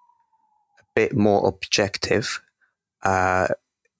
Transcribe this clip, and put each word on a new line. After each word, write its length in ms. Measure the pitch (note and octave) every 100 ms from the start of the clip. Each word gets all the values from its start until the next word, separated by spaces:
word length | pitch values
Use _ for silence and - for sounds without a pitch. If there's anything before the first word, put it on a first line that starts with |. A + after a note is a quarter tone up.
| _ _ _ _ _ _ _ _ _ A2+
bit 200 | A2 B2
more 320 | G#2 G2 G2
objective, 920 | - - - G2 - - G2 - - _ _ _ _ _ _
uh, 460 | F#2+ F#2+ F#2 F#2 F2 - _ _ _